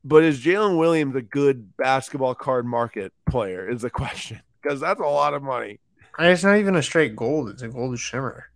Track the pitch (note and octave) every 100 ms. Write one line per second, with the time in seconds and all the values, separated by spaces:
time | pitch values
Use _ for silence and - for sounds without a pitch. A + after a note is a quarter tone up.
0 | C3 D#3 D#3+ C#3 C#3 G3 G#3+ E3+ E3 E3
1 | C#3 C3 A2 C#3+ C#3+ B2+ G2+ - C3 C3
2 | - C#3+ C3 B2 C#3 B2+ A#2+ A#2+ A#2+ A2
3 | F#2+ _ - B2+ G2 F#2 F#2+ A#2+ A#2 -
4 | C3+ - - A2 _ _ C#3+ C#3 D#3+ G3+
5 | D#3 C#3+ D3 C#3+ C#3 B2 G#2+ G#2 _ _
6 | _ - E3+ F3 G3 G#3 G3 F3+ C3 E3
7 | C#3+ G#2+ A#2 D3+ A#2 - A2+ B2 B2+ A#2+
8 | - B2 C3 - -